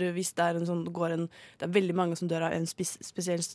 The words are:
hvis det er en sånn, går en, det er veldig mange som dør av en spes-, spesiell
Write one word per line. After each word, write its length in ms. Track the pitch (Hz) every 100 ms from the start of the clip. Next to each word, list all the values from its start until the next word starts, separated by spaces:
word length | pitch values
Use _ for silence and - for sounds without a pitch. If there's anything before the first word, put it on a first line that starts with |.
| 180
hvis 160 | 175 180 -
det 80 | 170
er 140 | 170
en 80 | 170
sånn, 160 | 175 170
går 220 | 170 170 165
en, 80 | 165 - - -
det 80 | 160
er 80 |
veldig 220 | 196 185 175
mange 200 | 175 165
som 100 | 175
dør 160 | 165 165
av 80 |
en 140 | 165 165
spes-, 300 | - 180 -
spesiell 400 | - - 180 170 170